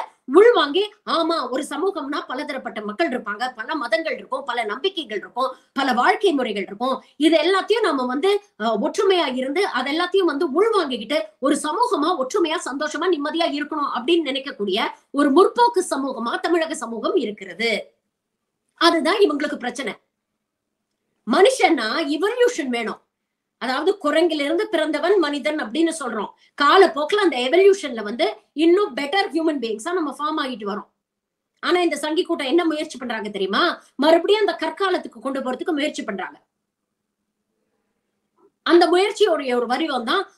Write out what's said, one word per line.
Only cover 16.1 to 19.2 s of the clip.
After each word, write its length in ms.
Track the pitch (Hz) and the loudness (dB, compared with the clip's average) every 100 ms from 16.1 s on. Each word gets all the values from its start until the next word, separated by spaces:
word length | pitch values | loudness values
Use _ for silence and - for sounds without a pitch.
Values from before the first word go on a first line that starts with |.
| 226 226 349 | -6 -6 -4
தமிழக 360 | 359 339 320 - | 0 0 0 -6
சமூகம் 400 | 233 226 277 403 | -8 -6 -2 -2
இருக்கிறது. 800 | 226 208 196 170 226 208 - _ _ _ _ _ _ _ _ | -2 -8 -14 -6 -2 -2 -6 _ _ _ _ _ _ _ _
அதுதான் 440 | _ 330 330 294 | _ 2 4 0
இவங்களுக்கு 380 | 415 | 4